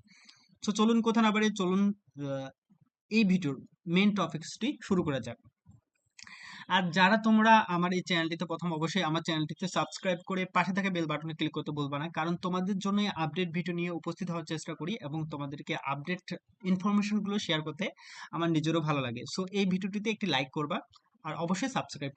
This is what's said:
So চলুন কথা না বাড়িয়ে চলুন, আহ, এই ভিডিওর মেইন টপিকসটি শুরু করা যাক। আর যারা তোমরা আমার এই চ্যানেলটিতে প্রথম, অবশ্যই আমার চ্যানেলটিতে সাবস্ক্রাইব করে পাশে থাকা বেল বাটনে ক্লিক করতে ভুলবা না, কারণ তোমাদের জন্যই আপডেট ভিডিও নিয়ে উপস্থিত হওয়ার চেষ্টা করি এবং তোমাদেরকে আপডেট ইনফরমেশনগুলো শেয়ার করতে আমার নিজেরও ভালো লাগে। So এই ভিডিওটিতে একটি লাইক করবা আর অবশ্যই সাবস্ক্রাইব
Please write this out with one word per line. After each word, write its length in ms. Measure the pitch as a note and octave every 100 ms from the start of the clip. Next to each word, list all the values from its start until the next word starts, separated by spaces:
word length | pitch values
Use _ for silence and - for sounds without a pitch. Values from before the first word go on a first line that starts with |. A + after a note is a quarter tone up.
| - - - - _ _ -
So 60 |
চলুন 300 | G#3 A3+ A3+
কথা 200 | A3+ A3+
না 80 | A3
বাড়িয়ে 220 | G#3 G#3+ G#3+
চলুন, 300 | F3+ F#3+ G3+
আহ, 600 | G3+ _ C#3+ C#3+ C3+ C3+ - _ _ _ _ -
এই 140 | G#3+
ভিডিওর 320 | G3+ F#3 C#3+ B2+ - _ F3
মেইন 280 | F3 G#3
টপিকসটি 600 | G#3 D#3+ D#3 - - B3 C#4+
শুরু 200 | - F3+
করা 180 | D3+ C3
যাক। 160 | A#2 A#2 - _ _ - _ _ _ - - - - - -
আর 220 | F#3 F3+
যারা 260 | E3+ F#3 G#3+
তোমরা 340 | A3 A3 A3 A3
আমার 340 | - F3 F3+
এই 100 | F3+ E3+
চ্যানেলটিতে 400 | F3 E3 E3 E3+
প্রথম, 260 | E3 F3
অবশ্যই 300 | D#3+ D#3 F#3+
আমার 200 | D#3 E3
চ্যানেলটিতে 460 | D#3+ D#3+ D#3 - F3+
সাবস্ক্রাইব 500 | E3+ D#3 - F#3+ F3 -
করে 180 | F#3+ F3+
পাশে 180 | F3+ F3
থাকা 180 | F#3+ F#3+
বেল 160 | F3 D#3+
বাটনে 280 | D3+ D#3+
ক্লিক 180 | D#3+ D#3
করতে 180 | D#3 D3
ভুলবা 280 | D3 C#3+ C#3+
না, 100 | D#3+
কারণ 280 | - D#3+ F3
তোমাদের 420 | F#3 F3+ F#3 G3
জন্যই 300 | G3+ G3+ G3+
আপডেট 340 | D#3+ D#3+ D#3 F3+
ভিডিও 220 | E3 F3
নিয়ে 160 | E3+ F3
উপস্থিত 400 | E3 E3+ E3+ F3
হওয়ার 140 | E3+
চেষ্টা 300 | D#3+ D#3+ -
করি 220 | D#3 D#3 A3+
এবং 280 | C#3+ D#3 D#3
তোমাদেরকে 440 | D3+ C#3+ C#3+ D#3
আপডেট 600 | D#3 C#3 D3 C#3+ F3+ - F3 _ _
ইনফরমেশনগুলো 760 | F#3 F#3 G3+ G#3 G3+ G#3 F#3+ G#3
শেয়ার 240 | - D#3
করতে 260 | D#3 D3+ G#3+ - - - -
আমার 200 | D#3+ E3+
নিজেরও 300 | D#3 D#3 E3
ভালো 200 | D3+ D3
লাগে। 220 | B2+ A#2 C#3+ -
So 100 | F#3
এই 140 | G3+ G3
ভিডিওটিতে 440 | F#3 G3 G3+ G#3+
একটি 160 | G#3+ F#3+
লাইক 220 | C3+ C#3
করবা 260 | D#3+ D3 G#3+ - - _ _
আর 100 | D#3
অবশ্যই 340 | - E3+ F#3 C4
সাবস্ক্রাইব 440 | - - D3 C#3